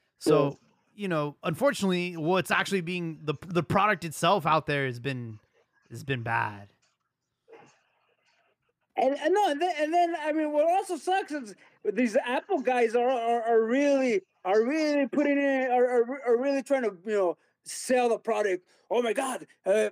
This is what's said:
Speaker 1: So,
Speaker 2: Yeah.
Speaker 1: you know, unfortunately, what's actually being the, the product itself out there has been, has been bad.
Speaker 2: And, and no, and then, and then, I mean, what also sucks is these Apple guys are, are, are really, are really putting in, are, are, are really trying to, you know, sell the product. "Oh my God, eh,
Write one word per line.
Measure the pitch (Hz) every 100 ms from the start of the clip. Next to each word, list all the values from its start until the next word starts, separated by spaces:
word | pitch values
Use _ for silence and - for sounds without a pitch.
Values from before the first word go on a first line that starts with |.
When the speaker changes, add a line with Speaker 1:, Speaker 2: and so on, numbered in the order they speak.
| _ _
Speaker 1:
So, | 151 156 143
Speaker 2:
Yeah. | - _ _ _ 208
Speaker 1:
you | 196
know, | 160 147 -
unfortunately, | 180 160 277 233 196 180 175 170
what's | 156 185 -
actually | 185 190 196
being | 170 180 165 156
the, | 151 143 165
the | 170
product | - 196 208 196
itself | 170 - 170 - 151
out | 156 147
there | 143 135
has | 120
been, | 135 127 117 107 _ _ _ _ _
has | 117
been | 139 131
bad. | 117 117 107 101 101 _ _ _ _ _ _ _ _ - - _ _ _ _ _ _ _ _ _ _ _ _ -
Speaker 2:
And, | 254 285
and | 311
no, | 403 392
and | 285
then, | 359 302
and | 302
then, | 349 339 339
I | 302
mean, | 311 302
what | 294 320
also | 381 359 320
sucks | - 381 285
is | 294 214 185 - _
these | - 196 247 196
Apple | 240 254 - 349
guys | 240 254 226 240
are, | 240
are, | 254 233 233
are | 226 226
really, | 226 262 285 277 254 202 - _
are | 185 214
really | 233 311 302 294 269
putting | 277 285 285
in, | 277 262 254
are, | 247 247 247
are, | 233 277 240
are | 233
really | 277 277
trying | - 269
to, | 226 175 202
you |
know, | 208 180 151 _ _
sell | - - - 247 240
the | 220
product. | - 214 208 180 _ _ -
"Oh | 214
my | 233
God, | 208 269 247 - _ 190
eh, | 214 214